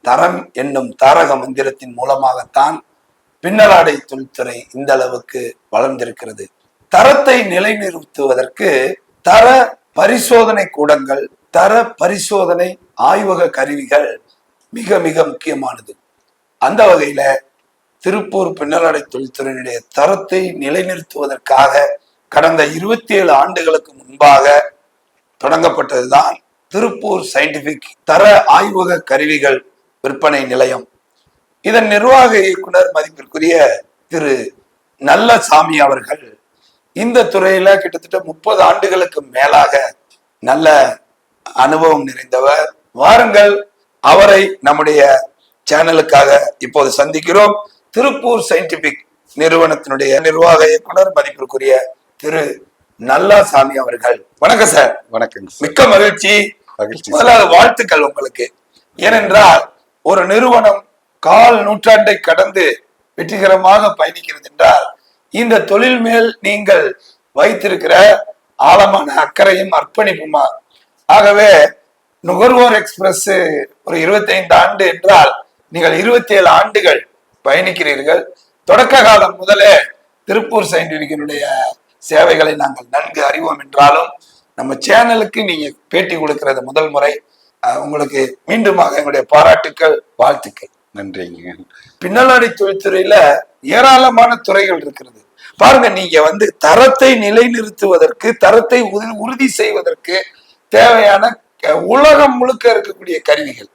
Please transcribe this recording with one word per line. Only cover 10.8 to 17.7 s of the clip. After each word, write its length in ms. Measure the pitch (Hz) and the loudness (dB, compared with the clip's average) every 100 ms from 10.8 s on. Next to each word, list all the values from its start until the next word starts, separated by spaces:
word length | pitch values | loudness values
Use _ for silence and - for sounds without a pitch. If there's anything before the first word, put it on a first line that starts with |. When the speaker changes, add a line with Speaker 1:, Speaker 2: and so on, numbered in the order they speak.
| 147 147 135 135 - _ _ | 0 0 0 -6 -8 _ _
Speaker 1:
தர 340 | - 190 220 | 0 2 0
பரிசோதனை 920 | 233 - 180 202 - 202 180 175 180 185 _ | -2 -4 -6 -4 -4 -4 -2 -2 -4 -8 _
ஆய்வக 560 | - - 196 196 175 175 | -4 0 0 -2 -2 -4
கருவிகள் 680 | - 139 147 127 143 143 - _ _ _ _ _ | -4 -6 -6 -2 -2 -2 -10 _ _ _ _ _
மிக 280 | - 220 196 | -16 -4 -4
மிக 260 | 165 156 | -2 -4
முக்கியமானது. 720 | 147 135 160 139 131 117 - - _ _ _ _ _ _ | -4 -6 -10 -8 -10 -14 -20 -20 _ _ _ _ _ _
அந்த 280 | 131 214 196 | -4 2 4
வகையில 500 | 151 147 139 139 135 _ _ _ | 4 0 -4 -4 -4 _ _ _